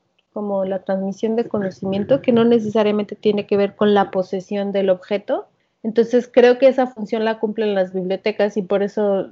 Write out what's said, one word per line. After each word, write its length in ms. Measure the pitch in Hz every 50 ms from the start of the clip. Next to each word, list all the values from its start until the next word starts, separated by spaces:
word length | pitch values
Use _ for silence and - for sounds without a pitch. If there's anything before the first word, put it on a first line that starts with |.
| _ _ _ _ _ _ -
como 300 | 220 208 202 202 196 190
la 180 | 185 190 190 185
transmisión 520 | - 196 190 190 196 190 - - 220 220
de 120 | 233 233 -
conocimiento, 720 | - 214 202 190 180 - - 190 190 196 208 196 262 277
que 100 | - -
no 140 | 233 226 226
necesariamente 680 | 233 233 233 214 214 202 226 208 208 208 208 208 - -
tiene 320 | - - 214 208 202 202 -
que 100 | 208 202
ver 180 | 202 202 202
con 180 | - 214 208 202
la 180 | 202 196 190
posesión 600 | - 196 185 - - 190 180 - 208 202 196 202
del 180 | 196 196 196 190
objeto. 580 | 185 185 - - 214 202 202 - 262 349 415 _ _ _ _ _ _ _ -
Entonces 460 | 226 214 233 226 226 247 247 240 -
creo 260 | - - 233 240 247 247
que 80 | 269 269
esa 200 | 254 262 262 247
función 380 | 254 - 208 - - 226 220
la 140 | 220 220 220
cumplen 340 | 226 214 208 - 220 208 202
las 160 | 196 185 180
bibliotecas 640 | 185 190 180 180 190 190 - 220 208 - 202 208 208
y 60 | 220
por 200 | 190 175 208 196 202
eso 420 | 202 - - 214 202 196 190 175 -